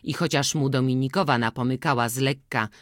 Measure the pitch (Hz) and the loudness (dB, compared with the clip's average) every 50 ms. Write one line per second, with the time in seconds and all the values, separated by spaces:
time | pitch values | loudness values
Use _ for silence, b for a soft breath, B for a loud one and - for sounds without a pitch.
0 | B 156 139 - 175 151 156 139 139 - - 143 139 135 131 131 131 131 127 131 | B -6 -4 -2 0 0 2 0 0 0 0 0 0 2 2 2 2 2 2 0
1 | 135 131 - 196 180 147 127 117 117 113 - 127 120 127 131 131 - 160 135 120 | 0 0 0 0 2 2 2 2 0 0 -2 -2 -2 -2 -2 -2 0 0 0 2
2 | 120 117 117 131 135 135 143 139 _ - - 117 110 104 B B | 0 0 0 0 0 0 -2 -4 _ -4 -2 -2 -2 -2 B B